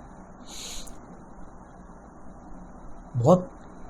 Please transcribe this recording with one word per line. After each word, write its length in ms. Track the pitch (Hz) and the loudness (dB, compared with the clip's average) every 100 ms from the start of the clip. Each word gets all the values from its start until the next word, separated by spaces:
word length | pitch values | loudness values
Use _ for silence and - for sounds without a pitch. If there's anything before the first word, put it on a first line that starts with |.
| - - - - - - - - - - - - - - - - - - - - - - - - - - - - - - - 123 | -14 -14 -14 -14 -12 -10 -6 -6 -6 -8 -12 -14 -14 -12 -12 -12 -14 -14 -14 -14 -14 -12 -12 -10 -10 -10 -10 -10 -8 -8 -2 6
بہت 220 | 127 180 - - - - - | 10 10 8 -8 -14 -10 -4